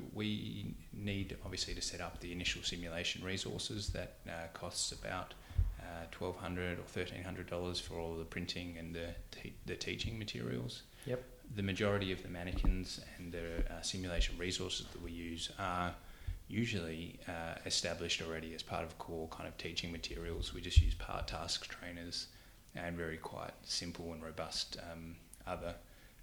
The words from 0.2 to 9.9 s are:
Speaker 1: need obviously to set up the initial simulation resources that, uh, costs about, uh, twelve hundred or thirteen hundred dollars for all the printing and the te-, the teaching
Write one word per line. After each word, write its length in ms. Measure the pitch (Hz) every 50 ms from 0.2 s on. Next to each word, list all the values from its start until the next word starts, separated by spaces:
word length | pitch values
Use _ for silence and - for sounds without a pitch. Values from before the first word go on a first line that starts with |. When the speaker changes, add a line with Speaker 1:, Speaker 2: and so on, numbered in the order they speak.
| 107 107 107 104 107 107 110 104 104 101 - - - - -
Speaker 1:
need 440 | 107 101 101 101 98 98 95 101 - -
obviously 300 | 101 95 92 - - 87
to 80 | 87 -
set 180 | - - 87
up 200 | 87 85 82 -
the 120 | - 85 87
initial 300 | 87 87 - - 87 -
simulation 600 | - - 85 85 85 82 85 87 - - 95 90
resources 640 | 92 92 95 - - 110 107 - - 110 104 101 -
that, 240 | - - 90 92 - - - 98
uh, 180 | 87 82 82 82 -
costs 380 | - - 87 - - - - 90
about, 420 | - - 104 95 92 92 - - - - - - - - - - -
uh, 260 | 92 90 85 85 85 82 -
twelve 240 | - 90 90 87
hundred 420 | - 95 92 90 90 90 90 87 85
or 60 | 90
thirteen 380 | - - 98 92 85 - - 90
hundred 240 | 92 90 92 90 -
dollars 320 | - 87 87 90 90 87
for 140 | - - 85 82
all 160 | 82 82 82
the 80 | 82 82
printing 540 | 80 - 87 87 87 - 87 87 87 85 82
and 160 | 82 82 82
the 140 | 85 85 85 - - - - -
te-, 220 | - - - 87 - -
the 80 | - 90
teaching 420 | - - -